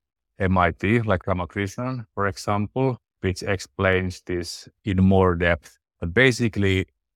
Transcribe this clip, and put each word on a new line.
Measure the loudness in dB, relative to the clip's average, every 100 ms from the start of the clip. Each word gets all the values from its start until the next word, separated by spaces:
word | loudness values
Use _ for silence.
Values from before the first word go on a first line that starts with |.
| _ _ _ -4
M | 0 2
I | 2
T, | 0 0 0
like | 0 -2 -2
Ramakrishnan, | -4 -4 -6 -6 -6 -8 -8 -10
for | -4 -4
example, | -4 -4 -2 -2 -2 -2 -4 _ _
which | -6 -4
explains | -4 -6 -6 -2 0 0 -2 -6
this | -8 -8 -8 -14 -18 _
in | -2 4
more | 4 6 4
depth. | 4 0 0 -4 _ _ _
But | -2
basically, | 2 4 2 -2 0 0 0 -2 _ _